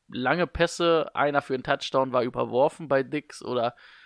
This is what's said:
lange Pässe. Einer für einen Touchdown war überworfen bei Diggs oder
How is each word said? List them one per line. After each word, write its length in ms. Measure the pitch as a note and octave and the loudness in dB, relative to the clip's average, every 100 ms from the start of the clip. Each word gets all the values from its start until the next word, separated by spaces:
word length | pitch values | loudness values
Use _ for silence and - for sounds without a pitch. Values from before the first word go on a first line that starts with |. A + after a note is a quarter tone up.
| _ | _
lange 380 | B2 B2+ E3 F3 | -4 0 0 0
Pässe. 640 | - E3+ - E3+ E3 D3 | 0 0 2 2 2 0
Einer 280 | - C#3+ C#3+ | 0 2 0
für 100 | - | -2
einen 100 | C3 | -4
Touchdown 520 | B2+ C#3 - C3+ C3 | -2 -4 0 0 2
war 80 | B2 | 0
überworfen 680 | A#2+ B2 A#2+ A#2 D3 - D#3+ | 0 -2 -2 2 2 0 -2
bei 140 | C3+ | 0
Diggs 400 | B2+ D3 - - | 0 -6 -10 -12
oder 340 | - B2 A#2 - - - | -6 -2 -2 -4 -20 -20